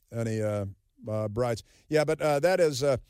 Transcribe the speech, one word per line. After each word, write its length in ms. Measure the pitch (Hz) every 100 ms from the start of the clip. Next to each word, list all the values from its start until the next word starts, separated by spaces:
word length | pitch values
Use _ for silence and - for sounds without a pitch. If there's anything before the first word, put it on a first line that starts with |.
| _ 113
any, 240 | 113 110
uh, 260 | 107 104 98 98 _ _ 160
uh, 200 | 107 107
brides. 360 | 104 123 117 - _ -
Yeah, 160 | 151 151
but, 160 | 156
uh, 180 | 156 143
that 180 | 170 185
is, 240 | 165 131
uh, 140 | 143 - -